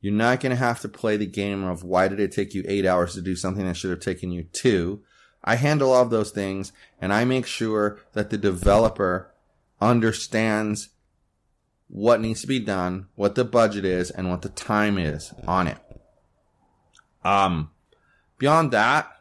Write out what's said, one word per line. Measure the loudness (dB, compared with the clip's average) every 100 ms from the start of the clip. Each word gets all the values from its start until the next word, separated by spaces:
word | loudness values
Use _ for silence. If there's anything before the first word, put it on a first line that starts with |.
You're | -2
not | 0 2 2
gonna | 0 0
have | 0 -2
to | -8
play | -6 -2 0
the | -2
game | -4 -4 -4
of, | -4 -6
"Why | -2 2 2
did | 0
it | -2
take | -2 -6
you | -6 -4
eight | 0 2
hours | 2 0
to | -4
do | -6 -4
something | -4 -4 -4
that | -4
should | -4
have | -6
taken | -4 -6 -6
you | -8
two?" | -8 -2 2 2 0 -6 _ _ _ _
I | -2 0
handle | 2 2 4
all | 4
of | 4
those | 2 -2
things, | -4 -4 -4 -8 _ -20 _
and | 0
I | 0
make | 2 0 -2
sure | -4 -2 0 0 -4 _
that | -6 -4
the | -2
developer | -2 0 4 4 4 2 -2 -2 -6 _ _ _ _ _
understands | 2 4 2 0 -4 -2 0 0 -2 -6 -8 _ _ _ _ _ _ _ _ _ _
what | -2 4 4
needs | 2 -6
to | -2
be | -4
done, | -2 -2 0 -2 -8
what | -2 -2
the | 0
budget | 0 4 2 2
is, | 0 0 -2
and | -4 -4
what | -4
the | -6
time | -12 -2 0 2 0
is | -2 -4 -10 -14 -2
on | 0 0
it. | -4 _ -20 _ _ _ _ _ _ _ _ _ _ _ _
Um, | 0 4 4 0 -6 _ _ _ _ _ _ _
beyond | 2 4 4
that | 2 4 2 0 -14